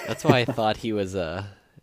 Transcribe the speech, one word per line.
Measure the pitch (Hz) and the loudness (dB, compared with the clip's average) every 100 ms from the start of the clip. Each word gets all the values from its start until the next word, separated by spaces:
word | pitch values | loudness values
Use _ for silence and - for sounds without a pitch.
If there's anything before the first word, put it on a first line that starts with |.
| - | -6
That's | 113 | 0
why | 160 135 | 4 4
I | |
thought | 120 120 110 107 | 4 0 0 0
he | 117 | -2
was, | 104 95 | -2 -2
uh, | 95 82 87 101 98 _ - | -2 -4 -4 -8 -12 _ -20